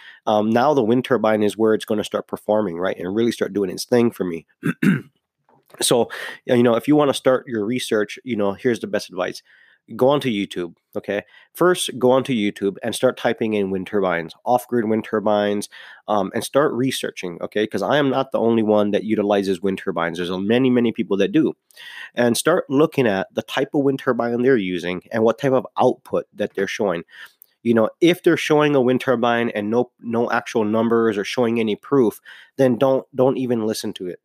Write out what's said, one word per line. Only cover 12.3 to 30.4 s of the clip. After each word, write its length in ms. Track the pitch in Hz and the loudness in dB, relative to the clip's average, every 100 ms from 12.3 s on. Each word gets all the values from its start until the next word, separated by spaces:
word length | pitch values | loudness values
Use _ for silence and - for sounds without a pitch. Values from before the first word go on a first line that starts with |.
YouTube 440 | 117 101 - 98 92 | 0 -2 -2 -4 -4
and 120 | 117 | -8
start 240 | - 127 - | 0 0 0
typing 360 | 120 117 113 | -2 -2 -2
in 160 | 107 95 | 0 -2
wind 160 | 95 90 | -4 -4
turbines, 460 | 104 92 85 80 - 110 | -2 0 -2 -4 -10 0
off-grid 400 | 123 - 120 107 | 0 0 -2 0
wind 180 | 110 | -2
turbines, 640 | - 110 104 104 104 104 - - - - - | -2 -2 0 0 0 -2 -6 -16 -20 -16 -4
um, 220 | 104 95 | -2 -2
and 80 | 113 | -6
start 300 | - 135 151 | -2 0 0
researching, 640 | 117 131 - - - 90 85 | 0 -2 -4 -8 -8 -12 -10
okay? 240 | - 104 107 | -6 -4 -2
'Cause 160 | 98 | -2
I 160 | 95 143 | 0 0
am 100 | 139 | 0
not 240 | 131 135 | -2 -2
the 80 | - | 0
only 220 | 113 113 | 2 2
one 300 | 107 107 104 | 4 2 2
that 120 | 101 | 0
utilizes 560 | 107 104 101 101 98 90 | -2 -2 2 0 0 -2
wind 180 | 98 95 | -2 -4
turbines. 380 | - 85 85 82 | -4 -4 -4 -4
There's 140 | 90 | -6
many, 400 | 95 98 120 131 | -4 0 2 2
many 220 | 123 117 | 2 0
people 260 | - 92 98 | -2 -4 0
that 140 | 95 | 2
do. 220 | 107 95 - _ - - - - | 2 0 -2 _ -20 -20 -18 -12
And 240 | 117 120 110 | -2 0 2
start 320 | 156 185 - | 0 0 0
looking 360 | 135 156 - 120 | 2 2 2 2
at 200 | 95 - | 0 -2
the 80 | 117 | -6
type 320 | - 135 139 | -4 -4 -2
of 80 | 151 | 0
wind 160 | 139 135 | 0 0
turbine 420 | 135 120 120 120 | -2 -2 -2 0
they're 160 | 123 123 | 2 2
using 460 | 92 90 85 90 - | 0 -4 -4 -8 -6
and 120 | 113 | 0
what 140 | 113 117 | 2 2
type 140 | 139 | 0
of 140 | 131 98 - | 0 -2 0
output 500 | 123 - - 90 - | 0 0 -4 -6 -6
that 220 | - 101 | -8 -6
they're 120 | - 98 | -4 -4
showing. 380 | - 101 85 - - - _ _ _ | -2 -2 -2 -8 -20 -20 _ _ _
You 120 | 117 | 0
know, 140 | 113 110 - | 2 2 2
if 220 | 165 175 | 2 4
they're 140 | 175 160 | 2 2
showing 400 | - 151 151 139 | 2 2 4 4
a 40 | |
wind 200 | 123 127 | 2 2
turbine 500 | - 120 120 117 117 | 0 0 2 2 0
and 200 | 107 104 | -2 -2
no, 200 | 117 123 _ | 0 -2 _
no 320 | 120 117 120 | -4 -2 0
actual 340 | 117 | -2